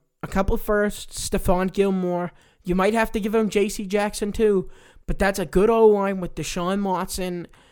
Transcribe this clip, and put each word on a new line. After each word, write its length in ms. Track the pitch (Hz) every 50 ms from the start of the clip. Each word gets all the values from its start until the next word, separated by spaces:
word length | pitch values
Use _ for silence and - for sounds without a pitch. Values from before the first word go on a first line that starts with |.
| _ _ _ _ -
a 40 |
couple 300 | - - 190 196 - -
firsts, 720 | 202 - - 110 104 104 - 208 - - - - - - -
Stephon 440 | - 202 208 - 185 180 185 190 -
Gilmore. 600 | 202 196 196 190 190 180 180 175 175 175 165 - - _ _ _ _ -
You 100 | 180 175
might 200 | 185 185 208 214
have 180 | 233 220 220 -
to 80 | 226
give 120 | 196 220 208
them 160 | 226 220 196
J 200 | - 208 202 214
C 180 | 202 - 214
Jackson 460 | 185 202 208 202 214 208 - 240 214 196
too, 360 | - 226 214 202 185 180 - - - - - - - _
but 120 | - - -
that's 200 | 196 196 196 -
a 80 | 180
good 240 | 147 - 180 202 220
O-line 500 | 226 226 220 214 208 202 196 196 196 190
with 140 | 175 165 -
Deshaun 480 | - 151 - - 185 175 180 196 202 202
Watson, 640 | 196 185 170 185 - - - 185 185 180 175 165 - - - _ _